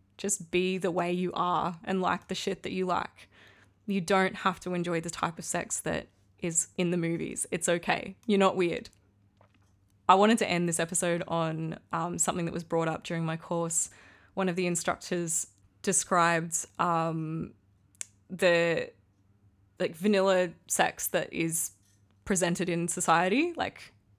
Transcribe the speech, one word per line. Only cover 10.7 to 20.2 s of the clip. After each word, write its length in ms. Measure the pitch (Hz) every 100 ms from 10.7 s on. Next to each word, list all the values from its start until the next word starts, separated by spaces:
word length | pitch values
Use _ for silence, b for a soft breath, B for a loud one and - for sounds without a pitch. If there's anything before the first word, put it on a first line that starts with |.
| 165
episode 420 | 165 180 180 170 165
on, 520 | 170 160 160 160 160 -
um, 260 | 165 170 175
something 260 | - 180
that 100 | 170
was 100 | -
brought 240 | 165 165 165
up 160 | -
during 200 | - 170
my 120 | 160 165
course. 540 | - 170 165 165 - b b b b
One 140 | - 190
of 80 | 175
the 100 | 180
instructors 840 | 170 - - - 175 170 - - _ _ _
described, 840 | - 180 - 180 170 165 165 - - -
um, 760 | 175 165 165 160 156 160 - - _ _ _ - - _ -
the, 600 | 180 185 170 170 165 - - _ _ _ _ _ _ _ -
like, 160 | - -
vanilla 540 | 202 196